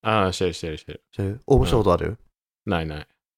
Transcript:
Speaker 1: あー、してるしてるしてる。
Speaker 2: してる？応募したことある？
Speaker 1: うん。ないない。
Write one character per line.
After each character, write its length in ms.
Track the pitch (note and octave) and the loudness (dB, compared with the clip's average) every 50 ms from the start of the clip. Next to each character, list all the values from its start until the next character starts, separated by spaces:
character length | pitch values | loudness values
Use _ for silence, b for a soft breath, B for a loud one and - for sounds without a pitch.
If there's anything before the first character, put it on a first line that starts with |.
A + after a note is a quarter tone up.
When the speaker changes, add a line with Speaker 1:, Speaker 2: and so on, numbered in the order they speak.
| - | 0
Speaker 1:
あ 240 | A2+ A2 G#2+ G2 F#2+ | 0 2 2 2 2
ー、 40 | |
し 60 | F2 - | 0 0
て 80 | F#2+ | -2
る 80 | F2+ E2+ | -2 -2
し 80 | - | -4
て 80 | - E2 | -8 -8
る 80 | D#2 - | -8 -10
し 80 | - | -12
て 80 | - D2+ | -16 -18
る。 100 | - _ _ | -18 _ _
Speaker 2:
し 60 | _ - | _ -4
て 60 | G2+ | -4
る？ 180 | G2 G2+ B2+ _ - | -4 -4 -6 _ 2
応 140 | C#3 B2+ | 4 4
募 40 | - | 4
し 60 | F2+ | 4
た 60 | - A#2 | 2 2
こ 60 | G#2 | 4
と 80 | G2 | 4
あ 60 | F2 E2+ | 2 2
る？ 100 | D#2+ D2+ | 0 -4
Speaker 1:
う 40 | G#2+ - _ _ _ _ _ _ _ _ _ G#2 | -6 -8 _ _ _ _ _ _ _ _ _ -4
ん。 20 | |
な 100 | G2 E2+ | -2 -2
い 40 | D#2+ | -2
な 160 | D#2+ D2+ D2+ | -4 -8 -10
い。 60 | - _ _ _ _ _ _ | -14 _ _ _ _ _ _